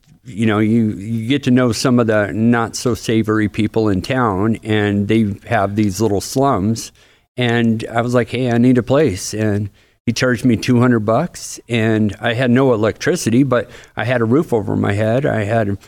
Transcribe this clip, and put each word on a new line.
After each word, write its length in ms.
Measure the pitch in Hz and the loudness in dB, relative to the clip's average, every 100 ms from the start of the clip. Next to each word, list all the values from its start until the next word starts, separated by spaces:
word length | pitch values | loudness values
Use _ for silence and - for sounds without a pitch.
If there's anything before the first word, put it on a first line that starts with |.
| _ - 123 | _ -20 -14
you 200 | 95 110 | -4 0
know, 140 | 104 | 2
you, 300 | 107 117 110 | 2 2 0
you 360 | 101 101 113 110 | -2 -6 -6 -2
get 160 | 139 | -2
to 80 | 139 | 2
know 200 | 127 127 | 2 2
some 280 | 107 139 123 | 0 2 2
of 80 | 113 | 2
the 240 | 107 101 | 2 0
not 420 | 92 113 117 113 - | 0 2 2 0 -4
so 200 | 131 110 | -4 -2
savory 520 | - 113 107 107 104 | 0 0 0 0 0
people 400 | - 107 113 110 | -2 -2 0 0
in 120 | 95 | 0
town, 560 | - 131 120 92 107 107 | -2 -2 0 0 0 -2
and 440 | 110 107 104 101 101 | -2 0 2 0 0
they 280 | 113 107 98 - | 0 0 -4 -4
have 280 | 113 98 101 | -2 0 0
these 260 | 107 92 | -2 0
little 200 | 110 98 | 0 -2
slums. 680 | - 135 139 120 101 117 - - _ _ _ - | -2 -2 0 0 0 -2 -6 -18 _ _ _ -4
And 480 | 123 117 117 113 - | 0 2 0 -2 -4
I 100 | 113 | -4
was 120 | 120 | 0
like, 160 | 123 117 | 0 0
"Hey, 200 | 120 127 | -2 0
I 60 | 117 | 2
need 200 | 127 123 | 4 4
a 60 | |
place." 500 | 107 135 151 92 - | 2 2 2 -2 -6
And 360 | 107 107 104 104 - _ _ - | -4 -2 -2 -4 -10 _ _ -6
he 80 | |
charged 320 | 113 127 117 131 | -2 0 0 0
me 100 | 110 | 0
two 240 | - 123 | 2 2
hundred 220 | 127 117 | 4 2
bucks, 580 | 104 113 170 - - - - | 2 0 -2 -8 -16 -16 -6
and 460 | 117 110 110 107 98 | -2 0 0 0 -2
I 140 | 117 | -4
had 180 | 117 131 | -2 2
no 220 | 120 139 | 4 4
electricity, 720 | 113 104 95 - 175 - 117 | 2 0 -2 -2 -2 0 2
but 260 | 139 120 101 - - - | 2 0 -2 -10 -14 -8
I 60 | 110 | -2
had 160 | 127 | 0
a 40 | 113 | 2
roof 280 | 135 170 | 2 2
over 220 | 117 101 104 | -2 -2 -2
my 180 | 104 | 0
head. 320 | 101 107 120 143 | 0 0 0 0
I 180 | 110 | -2
had 340 | 101 117 104 101 | 0 0 -2 -4